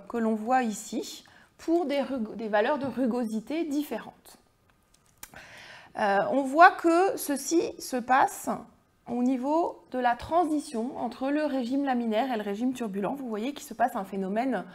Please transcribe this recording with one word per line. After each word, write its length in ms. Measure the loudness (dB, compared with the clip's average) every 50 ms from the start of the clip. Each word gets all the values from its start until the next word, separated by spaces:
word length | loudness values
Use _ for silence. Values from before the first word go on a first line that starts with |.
| -6
que 100 | -6 -4
l'on 180 | 0 0 0 0
voit 260 | 0 0 2 2 2
ici 600 | 2 0 -4 -6 -10 -8 -8 -8 -8 -8 -12 -16 -18 -20 -20 -20 -20 _ _
pour 300 | -8 0 0 2 2 2
des 140 | 2 0 0
rugo-, 340 | -2 -2 -4 -4 -4 -6 -6
des 120 | -8 -4
valeurs 300 | 0 2 2 4 2 0
de 80 | 0 -2
rugosité 760 | -4 -2 0 0 0 2 0 -2 -2 -4 -4 -4 -4 -4 -4 -2
différentes. 760 | -2 -2 -2 -2 -4 -6 -8 -10 -12 -18 _ _ -20 -20 -20 _ _ _ _ _ _ _ _ _ _ _ _ _ _ _ _ -20 -20 -20 -20 -20 -20 -20 -20 -20 -20 -20 -20 -20 -12 -4
Euh, 220 | 0 2 2 4 4 2 2
on 120 | 2 0 0
voit 280 | 2 8 10 10 10
que 460 | 8 6 4 4 6 6 4 4 0
ceci 560 | -2 -4 -4 -4 -4 -2 0 2 2 2 0 -4 -10
se 180 | -8 -6 -6
passe 520 | -4 0 4 4 4 4 2 0 -6 -6 -6 -6 -6 -8 -14 _ _ _ _ _ _ _ -6
au 100 | -4 0
niveau 600 | 0 0 0 0 0 0 2 2 2 0 -4 -8 -12 _
de 80 | -4 0
la 160 | 0 0 0
transition 840 | 0 -2 0 2 2 2 2 0 -2 -2 -4 -6 -4 -4 -4 -6
entre 320 | -6 -6 -6 -6 -4 -2 -2
le 140 | 0 0 0
régime 400 | 0 -2 -2 -2 -2 -2 0 0
laminaire 500 | 0 0 0 0 0 0 0 0 0 -2
et 40 |
le 40 | -4
régime 300 | -4 -4 -4 -2 -2 -2
turbulent. 440 | -2 -4 -6 -6 -4 -4 -4 -4 -4
Vous 120 | -6 -6
voyez 260 | -8 -6 -6 -6 -6 -8
qu'il 120 | -10 -14
se 80 | -12 -2
passe 240 | -2 0 0 0
un 80 | -4 -8
phénomène, 580 | -6 -6 -6 -4 -2 -2 -2 -2 -2 -2 -4 -6 -10